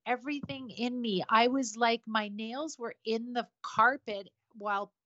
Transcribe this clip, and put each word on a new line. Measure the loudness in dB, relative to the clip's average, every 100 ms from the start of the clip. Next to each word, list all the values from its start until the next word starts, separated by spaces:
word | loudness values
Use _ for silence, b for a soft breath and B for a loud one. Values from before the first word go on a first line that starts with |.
| -2
everything | -2 -2 -6 -6 -8 -10
in | -4 -2 -2
me. | 0 0 4
I | 6 6
was | 4 0 0
like, | 2 2 0
my | -2 -2
nails | -6 -8 -6 -8 -8
were | -10 -6
in | -2 -2 -2
the | -4 -6 _
carpet | -4 4 4 4 -4 -8 -10 _ _ -8
while | -4 -2 -4 _